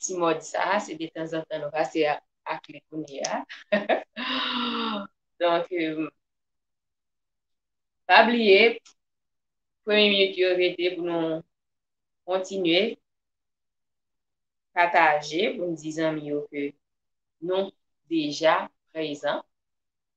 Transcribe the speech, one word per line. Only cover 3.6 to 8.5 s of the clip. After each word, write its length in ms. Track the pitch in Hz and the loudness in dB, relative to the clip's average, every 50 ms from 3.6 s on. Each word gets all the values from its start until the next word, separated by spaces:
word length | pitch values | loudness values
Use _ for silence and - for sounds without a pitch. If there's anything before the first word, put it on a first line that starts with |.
| - - | -8 -2
<laughs> 1400 | 202 208 - - - - - _ - - 247 247 262 262 254 254 247 247 240 240 233 233 226 226 214 202 202 - _ _ _ _ _ - | -2 -2 0 0 -2 -2 -4 _ -10 -8 -6 -6 -4 -4 -4 -4 -4 -4 -4 -4 -4 -4 -4 -4 -4 -6 -8 -10 _ _ _ _ _ -2
Donk, 300 | 170 175 170 170 170 - | 0 2 2 2 -2 -2
euh, 380 | 185 175 160 160 156 156 156 147 - _ _ _ _ _ _ _ _ _ _ _ _ _ _ _ _ _ _ _ _ _ _ _ _ _ _ _ _ _ _ _ _ _ _ _ _ _ _ - | -4 -4 -2 -2 -2 -4 -6 -8 -8 _ _ _ _ _ _ _ _ _ _ _ _ _ _ _ _ _ _ _ _ _ _ _ _ _ _ _ _ _ _ _ _ _ _ _ _ _ _ 6
pa 140 | 180 214 226 | 8 8 8
bliye, 540 | 226 240 233 226 202 | 8 6 4 6 8